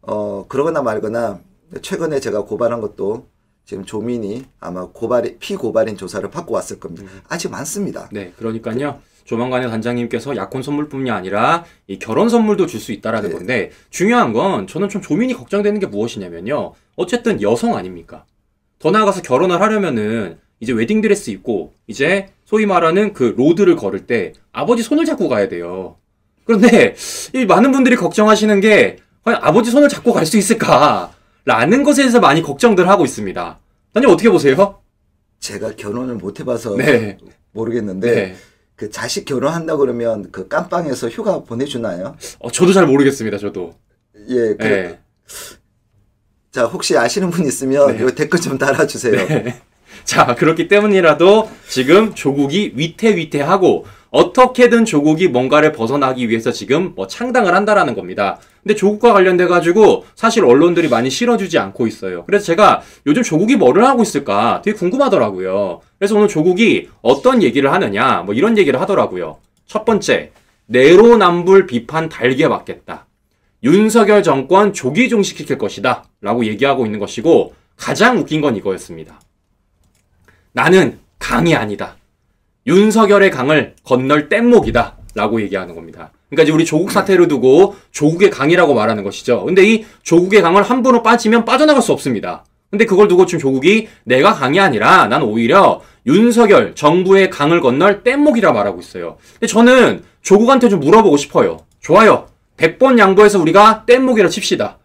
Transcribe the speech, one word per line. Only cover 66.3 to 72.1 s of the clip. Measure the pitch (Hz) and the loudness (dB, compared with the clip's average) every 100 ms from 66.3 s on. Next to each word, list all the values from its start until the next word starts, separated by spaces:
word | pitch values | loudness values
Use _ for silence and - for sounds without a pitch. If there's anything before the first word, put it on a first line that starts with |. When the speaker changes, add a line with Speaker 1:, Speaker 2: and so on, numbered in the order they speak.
| 160 160 180 220 113 - _ | 2 0 2 2 0 -4 _
Speaker 2:
어떤 | 113 135 247 254 | -2 0 2 2
얘기를 | 156 117 135 | 2 2 0
하느냐, | 175 147 98 131 101 | 0 -2 -2 0 -2
뭐 | 90 | -2
이런 | 107 208 220 | -2 0 2
얘기를 | 165 127 | 2 0
하더라고요. | 196 185 104 92 82 76 _ _ _ | -2 -2 -2 -4 -10 -12 _ _ _
첫 | 208 214 | -6 -2
번째, | 214 - 107 76 _ _ _ _ | -2 0 -2 -2 _ _ _ _
내로남불 | 117 135 180 226 233 185 175 175 190 185 | 4 6 8 8 6 4 0 4 2 2
비판 | 120 113 156 165 | -4 -6 -6 -6